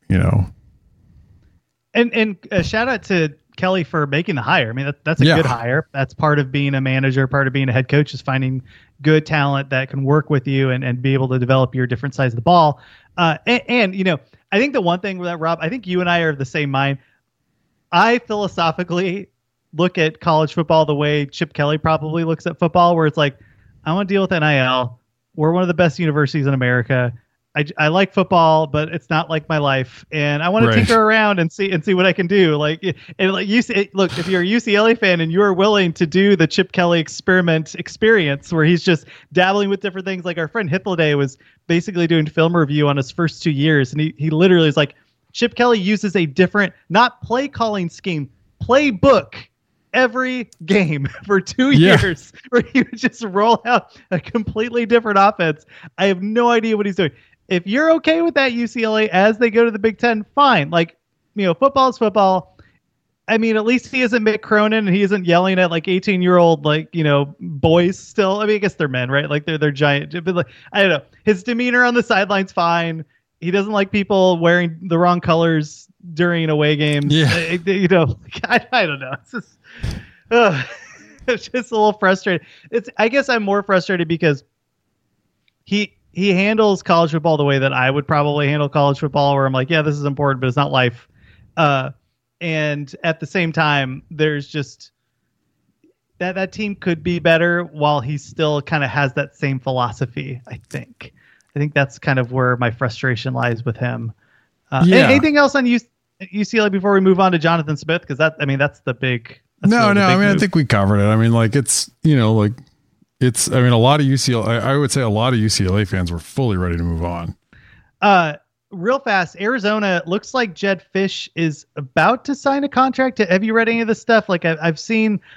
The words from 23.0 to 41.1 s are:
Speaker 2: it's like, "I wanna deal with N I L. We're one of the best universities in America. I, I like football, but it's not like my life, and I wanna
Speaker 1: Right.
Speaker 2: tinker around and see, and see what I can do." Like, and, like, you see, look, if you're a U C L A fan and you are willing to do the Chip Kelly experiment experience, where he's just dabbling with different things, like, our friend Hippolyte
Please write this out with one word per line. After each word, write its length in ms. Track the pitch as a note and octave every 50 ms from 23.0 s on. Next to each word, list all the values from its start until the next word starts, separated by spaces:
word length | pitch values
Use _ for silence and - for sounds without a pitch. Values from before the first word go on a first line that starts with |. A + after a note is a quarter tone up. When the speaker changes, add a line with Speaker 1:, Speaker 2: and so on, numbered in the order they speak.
| D#3+
Speaker 2:
it's 100 | D3+ -
like, 200 | E3 D3 C#3+ C3 _ _ _ _ _ _ _ _ _ -
"I 80 | D3+
wanna 140 | E3 F#3+ G3+
deal 160 | F3+ G3+ G3
with 80 | F#3+ -
N 140 | F#3+ E3 D3+
I 140 | D3+ D3 C3+
L. 420 | B2+ B2+ B2+ B2+ B2+ B2 B2 - _ _ _ _ _ _ -
We're 160 | D#3+ D3+ D#3+
one 120 | E3+ F3+
of 60 | F#3 F3
the 60 | F3
best 240 | D#3 F3+ E3 - -
universities 480 | F3 D#3 C#3+ D3+ D3 C3 - D#3 C3+
in 80 | C#3 C#3
America. 580 | C3 B2+ B2 B2 B2 A#2 - C3+ B2+ B2 B2 B2 - _ _ _ _ _ _ -
I, 100 | C#3+ D3 C#3+ -
I 120 | - D#3 D3+
like 240 | D#3+ F#3+ G3 F#3+
football, 560 | - G3+ F3+ - F#3+ E3+ E3 D#3+ D#3 D#3 D#3+ D3
but 200 | C3+ D3+ D3+ D#3+
it's 200 | E3 E3 - -
not 200 | E3 D#3 E3 D#3
like 180 | E3 D#3 D3 -
my 100 | D#3+ D3+
life, 460 | D3 C#3 C3+ C3 B2+ - - - - -
and 320 | - D#3 D3 D3 D3 D3 D#3+
I 40 | F3
wanna 200 | G3 A3 A#3 A#3
Speaker 1:
Right. 80 | A3+
Speaker 2:
tinker 260 | A3 G#3+ - A#3 A3+
around 380 | A3 G#3+ A3 A3 G#3+ G#3 G3+ F3+
and 100 | E3 E3
see, 220 | - - G3 G3
and 120 | F#3+ E3 -
see 80 | G#3
what 140 | F#3+ F3+ F#3
I 60 | F#3+
can 160 | E3+ - F#3 E3+
do." 260 | G3 G3+ F#3 D#3+ D3+
Like, 300 | D3 D3+ D3+ D#3+ D#3+ - F#3 D3+ - - - - -
and, 140 | F#3+ F#3+
like, 160 | F#3+ F#3 G3 G3
you 140 | G#3 A#3+
see, 280 | - - A3+ G3 G3+ G3 -
look, 220 | F#3+ G3 E3+ -
if 120 | - E3 F3+
you're 140 | F#3+ F3+
a 40 | F3
U 140 | F#3 A3 A#3+
C 160 | - A3+ G3+
L 100 | G3+ A3
A 80 | A3+ A#3
fan 260 | A#3 A3 F#3+ F3+ E3+
and 120 | E3 D#3+
you 100 | E3 F#3+
are 100 | G#3 G3+
willing 400 | F#3 F3 F#3+ G#3+ G#3 G3+ F#3+ E3+ D#3
to 120 | - F#3
do 300 | D3+ D3 F#3 G3 G3+ G3+
the 100 | E3 D#3+
Chip 240 | D#3 - - F3+ -
Kelly 300 | - F#3 F3 F3 E3+ E3+
experiment 760 | D#3 - - - - - F#3 F#3 F3+ E3+ D#3+ D#3+ D#3 - -
experience, 760 | - - - - - A3 A3 A3+ G#3 E3 C#3+ C#3 C#3 - -
where 120 | F3 D#3+ D#3
he's 200 | D#3+ F3+ E3 -
just 220 | F#3+ E3+ D3+ - - - - _ -
dabbling 380 | C#3+ F3 F3+ F#3 G3 G#3 G3+ G3
with 100 | G3 G3
different 240 | G#3 G3+ F3 F#3+ F3+
things, 200 | F#3+ F#3+ F3+ E3
like, 140 | F3+ E3+ E3
our 80 | E3
friend 240 | D3+ - - G#3 D3
Hippolyte 460 | D3+ F#3+ F#3+ G#3 F#3 E3 D#3+ D3+